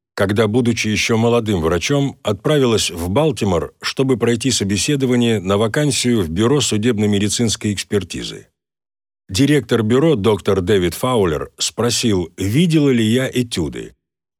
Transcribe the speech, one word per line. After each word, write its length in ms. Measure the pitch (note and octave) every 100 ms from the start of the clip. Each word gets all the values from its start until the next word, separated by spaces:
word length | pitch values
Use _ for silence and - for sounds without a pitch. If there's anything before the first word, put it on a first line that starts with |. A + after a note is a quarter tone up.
| _ -
когда, 320 | G2 G#2 A2
будучи 400 | A#2 A#2+ A2+ G#2+
ещё 300 | G#2 - A2+
молодым 440 | A#2 A#2+ A2 G2
врачом, 560 | D#2+ F2 - C#3+ C#3 -
отправилась 680 | - G#2 D3+ D3+ B2+ G#2+ -
в 200 | F2 F2+
Балтимор, 680 | G2+ D#3+ - G#2 F2 C#2+ -
чтобы 380 | - - C3+ B2
пройти 320 | A#2 A#2+ C3
собеседование 920 | A#2+ G2 G2+ - C#3+ C3 B2 A#2 G#2+
на 200 | F2+ G2+
вакансию 640 | A2 C3 D3 A#2 A#2+ A#2
в 60 | E2
Бюро 320 | D#2+ A#2 C#3+
судебно-медицинской 1120 | - G#2+ A2+ G#2 G#2 G2+ G#2 - A#2 - G#2+ G2
экспертизы. 720 | - G#2 F#2 E2+ - G#1 - _ _ _ _ _ _ _ -
Директор 540 | F#2 C#3 D3 A#2+ A#2
бюро, 320 | G#2+ B2+ D#3+ C3
доктор 460 | G2 G#2 - G2
Дэвид 340 | F2+ G2+ F2 -
Фаулер, 560 | B2+ B2 F#2 D2 C2 -
спросил, 760 | - - A#2 A2 A#2+ F#2+ E2+ -
видела 520 | F#2+ A#2+ F3 D#3+ C#3+
ли 160 | A#2+ A2
я 240 | A#2+ C3
этюды. 640 | B2+ A#2+ - D2 A#1+ A1 - _ _ _